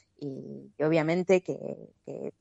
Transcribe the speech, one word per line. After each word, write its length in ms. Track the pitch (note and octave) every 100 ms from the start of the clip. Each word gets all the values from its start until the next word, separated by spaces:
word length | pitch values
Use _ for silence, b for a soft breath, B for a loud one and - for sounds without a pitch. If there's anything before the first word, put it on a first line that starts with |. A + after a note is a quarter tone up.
| _ -
y, 520 | C#3+ C3+ C3+ C#3 C#3 -
y 60 |
obviamente 580 | D#3 E3 D#3 F3+ F3 F#3
que, 160 | - - - - - _ -
que, 280 | C#3 C3+ _